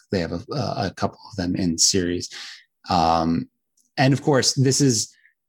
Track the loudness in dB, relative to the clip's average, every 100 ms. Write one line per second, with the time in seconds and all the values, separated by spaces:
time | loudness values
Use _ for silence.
0 | -6 -4 -4 -6 -8 -8 -6 -4 -6 -4
1 | -8 -8 -16 -8 -4 -2 -2 0 2 2
2 | -2 -4 -8 -14 -16 -18 _ _ -2 2
3 | 4 4 2 0 -4 _ _ _ _ 0
4 | 2 4 2 2 2 2 2 4 2 2
5 | -4 _ _ _